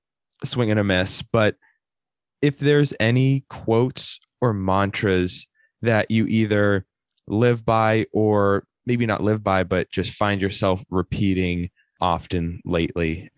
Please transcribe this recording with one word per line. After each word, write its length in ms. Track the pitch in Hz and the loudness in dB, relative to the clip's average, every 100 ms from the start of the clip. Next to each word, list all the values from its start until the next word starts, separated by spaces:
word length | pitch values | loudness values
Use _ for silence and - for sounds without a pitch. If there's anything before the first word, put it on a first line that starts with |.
| _ _ _ _ | _ _ _ _
swing 280 | - 123 113 | -8 -4 0
and 80 | 107 | 0
a 20 | |
miss, 380 | 101 92 95 - | 2 0 0 -6
but 340 | - 117 107 - _ _ _ _ _ _ _ _ | -4 0 0 -2 _ _ _ _ _ _ _ _
if 180 | 147 139 | -2 0
there's 340 | 143 147 147 - | 2 4 2 2
any 460 | 113 123 131 135 - | 2 2 2 0 -4
quotes 680 | - - 113 127 - - - _ _ | -8 0 2 2 -2 -12 -14 _ _
or 120 | 123 | -2
mantras 960 | 101 95 95 98 - 104 92 90 - - _ _ _ | 0 0 0 0 0 0 2 0 -4 -12 _ _ _
that 300 | 110 110 - | 0 0 2
you 140 | 113 110 | 0 2
either 580 | 113 110 104 104 98 - _ _ _ - | 0 2 2 2 0 -2 _ _ _ -6
live 380 | 104 120 117 110 | 0 2 2 0
by 400 | 113 110 110 - | 2 2 2 0
or 540 | - 107 104 101 98 - _ - | 0 2 2 2 0 -4 _ -4
maybe 200 | 120 117 | -2 0
not 160 | 104 | 0
live 220 | 101 107 | 0 0
by, 200 | 104 95 | 0 0
but 260 | 90 90 - | 0 -2 -2
just 240 | - 92 - | -4 -6 -2
find 260 | 104 101 | -2 0
yourself 420 | 98 - 98 92 - | -2 -2 0 -2 -2
repeating 800 | 92 90 - 101 92 90 87 87 - _ _ | -4 -4 -2 0 0 0 -2 -6 -10 _ _
often 580 | 90 82 - 90 85 87 - | -2 -2 -4 -4 -4 -6 -4
lately. 640 | 85 85 - 82 78 - | -2 -2 -2 -4 -4 -10